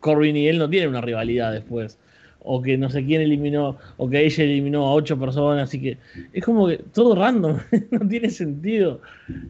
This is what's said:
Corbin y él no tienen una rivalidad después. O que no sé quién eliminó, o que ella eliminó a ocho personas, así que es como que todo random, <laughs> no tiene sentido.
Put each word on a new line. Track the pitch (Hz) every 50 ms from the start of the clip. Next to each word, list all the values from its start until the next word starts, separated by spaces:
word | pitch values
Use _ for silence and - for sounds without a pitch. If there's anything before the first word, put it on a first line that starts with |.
Corbin | - 156 151 147 151 151 151
y | 147 147 156
él | 165 165
no | 156 147
tienen | 180 190 170 147
una | 127 120
rivalidad | 117 120 117 110 113 117 120 123 117 110
después. | 110 107 107 - 117 117 110 104 - _ _ _ _ _ - - _ _
O | - - 131 127
que | 127 135 131 131
no | 135 127
sé | 131 143 131
quién | 143 160 160
eliminó, | 156 151 147 143 147 147 147 147 143 139 135 - - - - -
o | 135 123
que | 135 143 156
ella | 156 156 165 151
eliminó | 143 143 139 143 143 147 147 139
a | 135 143
ocho | 156 143 - 151 131
personas, | 131 127 131 147 143 147 147 143 131 131
así | - 127
que | 135 131 123 - - - - - - -
es | - - -
como | 226 233 214 190 175
que | 156 -
todo | - - - 214 240 240 208
random, | 175 196 247 254 214 170 156 151 - - -
<laughs> | 233 220 220 -
no | 247 208 208 190
tiene | 226 233 233 226
sentido. | - - 175 151 143 147 165 208 226 214 190 156 123 - - - - - - - - - -